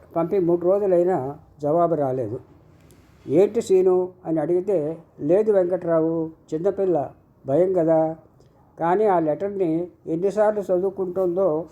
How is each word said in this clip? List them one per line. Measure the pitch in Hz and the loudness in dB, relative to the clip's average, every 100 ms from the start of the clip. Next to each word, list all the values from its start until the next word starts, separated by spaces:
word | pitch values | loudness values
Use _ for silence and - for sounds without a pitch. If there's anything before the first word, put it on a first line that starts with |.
| - 165 | -10 -4
పంపి | 170 202 | -2 0
మూడు | 170 175 175 | 2 2 2
రోజులైనా | 202 202 175 175 170 131 151 - - | 2 2 2 2 0 -4 -10 -18 -6
జవాబు | 147 165 170 | -2 2 2
రాలేదు. | 151 135 131 110 127 - - _ _ - - _ _ - | 0 -2 -2 -6 -8 -14 -20 _ _ -20 -20 _ _ -2
"ఏంటి | 151 202 226 | 2 2 0
సీను?" | 214 185 185 180 180 - 165 | 2 2 4 2 -2 -8 -6
అని | 160 | -2
అడిగితే, | 151 180 196 180 147 165 - - | 0 -2 0 -2 -2 -8 -14 -6
"లేదు | 143 190 220 | 0 2 4
వెంకట్రావు, | 196 175 180 170 165 160 165 160 - - | 2 2 -2 0 0 0 -2 -6 -10 -10
చిన్నపిల్ల, | 156 190 190 190 156 127 - _ _ 131 | -4 -2 -2 0 0 -2 -10 _ _ -2
భయం | 147 185 | 0 2
కదా, | 180 160 160 160 160 - _ _ _ _ - | 2 2 2 0 -4 -16 _ _ _ _ -6
కానీ | 165 190 | -2 0
ఆ | 214 175 | 2 2
లెటర్ని | 156 151 202 196 170 165 175 - - | 0 -2 -4 -2 -2 -2 -4 -10 -8
ఎన్నిసార్లు | 165 196 202 214 208 | -4 -2 0 0 0
చదువుకుంటుందో | 190 180 190 190 185 180 185 170 190 156 165 | -2 -2 -2 -4 -6 -2 -2 0 0 0 -6